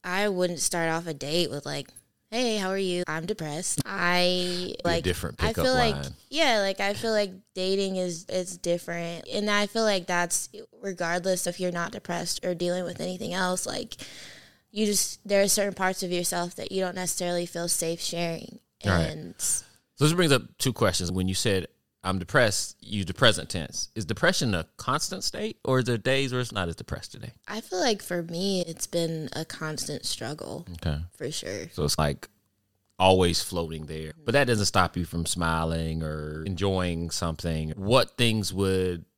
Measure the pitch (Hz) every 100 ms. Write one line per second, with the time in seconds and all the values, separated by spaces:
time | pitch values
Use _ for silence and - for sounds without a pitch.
0 | 180 185 208 185 180 170 - 175 165 160
1 | 170 147 143 165 175 143 139 143 - -
2 | _ _ _ 226 254 214 190 196 190 175
3 | 175 156 170 220 156 147 180 - - 196
4 | 180 180 180 180 180 180 180 - 170 170
5 | - 175 - - - 226 254 254 233 202
6 | 139 - _ 285 302 226 196 196 196 202
7 | 233 214 202 185 _ - 185 196 196 185
8 | 180 170 180 185 180 175 170 175 - 170
9 | 170 170 - 185 208 208 208 226 220 196
10 | 175 175 175 - - 208 233 - 196 175
11 | 165 180 180 185 - 180 180 175 170 -
12 | - 175 180 - 185 175 175 180 180 180
13 | 175 185 165 180 185 185 - - - -
14 | - - - - - _ _ 208 214 202
15 | - - 202 202 202 208 202 190 185 190
16 | 180 175 175 175 175 - - 190 185 185
17 | 180 - 175 175 175 170 170 - 165 170
18 | - 170 170 165 - - _ _ 104 90
19 | 80 76 85 - - - - _ _ -
20 | 151 170 170 135 - _ 135 113 104 85
21 | 87 92 92 92 117 95 82 _ _ _
22 | 92 95 87 - 117 - - - - 101
23 | 92 90 123 92 71 92 78 - - -
24 | 87 107 170 190 131 90 - - - 143
25 | - 190 - - 214 - - 131 123 117
26 | 113 135 139 127 123 101 87 80 - -
27 | - - - - - 208 - 370 294 202
28 | - 175 170 165 196 190 165 165 - 170
29 | 165 160 156 - 160 - 156 151 - 147
30 | - - 113 151 - 123 175 85 78 73
31 | 87 - 139 160 - 98 82 - 78 -
32 | 76 71 - _ _ _ _ _ _ -
33 | 92 95 90 87 - 90 82 80 78 80
34 | 80 78 - 131 131 110 98 101 90 -
35 | 85 85 82 - 82 82 82 82 82 80
36 | 78 76 76 76 80 85 98 92 90 82
37 | 85 - 85 80 85 78 78 78 98 127
38 | - - 117 110 95 92 98 95 92 87
39 | -